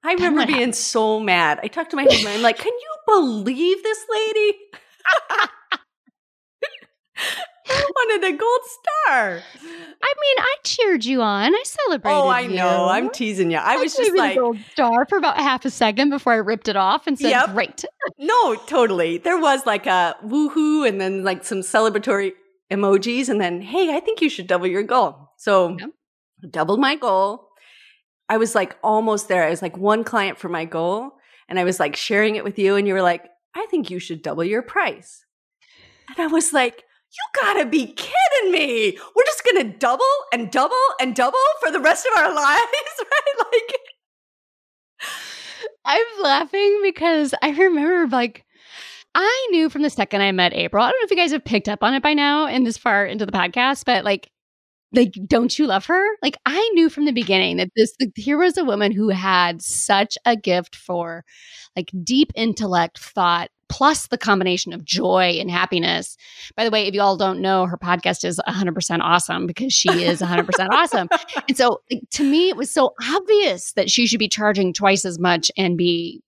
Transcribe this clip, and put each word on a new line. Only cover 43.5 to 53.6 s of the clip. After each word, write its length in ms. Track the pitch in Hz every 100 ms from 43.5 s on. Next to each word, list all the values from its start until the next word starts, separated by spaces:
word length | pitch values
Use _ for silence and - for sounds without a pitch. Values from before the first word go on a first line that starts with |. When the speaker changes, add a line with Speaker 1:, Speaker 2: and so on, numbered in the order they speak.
Speaker 1:
Like 280 | 466 453 - - _ _ _ _ _ _ _ _ _ _ _ - - - - - - 440 _
Speaker 2:
I'm 220 | 277 320 466 427
laughing 600 | 302 277 330 392 403 415
because 500 | 392 339 339 320 285 -
I 80 | 262
remember, 580 | 294 381 320 302 359 302
like, 360 | 247 240 - _ _ _ - - - _
I 340 | - 392 508 508
knew 200 | 349 320
from 120 | 294
the 80 | 294
second 300 | - 202 202
I 120 | 196
met 200 | 185 180
April, 300 | - 170 202
I 80 | 240
don't 100 | 508
know 40 |
if 60 | 415
you 40 | 359
guys 140 | 349
have 120 | 294
picked 240 | - 214 202
up 140 | 208
on 100 | 226
it 80 | 269
by 100 | 294
now 340 | 302 285 294 302
and 200 | 254 240
this 100 | 226
far 300 | 240 202 202
into 180 | 208
the 60 | 202
podcast, 520 | 196 180 208